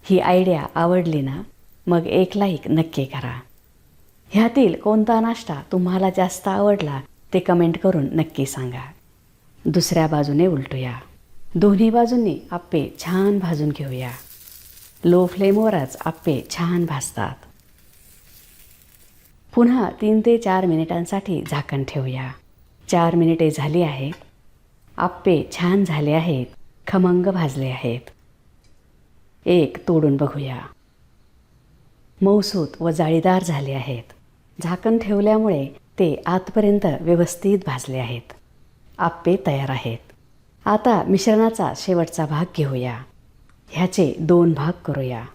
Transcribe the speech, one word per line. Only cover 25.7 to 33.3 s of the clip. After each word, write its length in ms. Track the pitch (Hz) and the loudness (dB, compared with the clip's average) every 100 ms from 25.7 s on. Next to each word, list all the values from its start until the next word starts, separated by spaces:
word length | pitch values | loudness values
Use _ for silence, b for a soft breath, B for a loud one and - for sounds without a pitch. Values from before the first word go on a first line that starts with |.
| 196 185 | 2 2
झाले 260 | 151 147 | 0 0
आहेत, 340 | 160 170 135 120 - - _ - | 0 0 -2 -6 -12 -20 _ -2
खमंग 380 | 190 180 180 180 | 2 4 2 2
भाजले 420 | 185 156 139 131 | 0 -2 -2 -6
आहेत. 320 | 127 123 123 - - _ _ _ _ _ _ _ _ _ _ _ _ - | -4 -6 -6 -10 -20 _ _ _ _ _ _ _ _ _ _ _ _ 2
एक 420 | 180 143 - - | 2 2 -2 0
तोडून 300 | 160 151 139 | 2 2 2
बघूया. 420 | 143 143 135 123 - - _ _ _ _ _ _ _ _ _ _ _ _ _ _ | -2 -4 -8 -10 -14 -20 _ _ _ _ _ _ _ _ _ _ _ _ _ _
मऊसूत 460 | 196 208 190 196 147 - | 4 4 2 -4 -6 -4
व 120 | 170 | -4
जाळीदार 520 | 160 156 165 180 | 0 2 2 2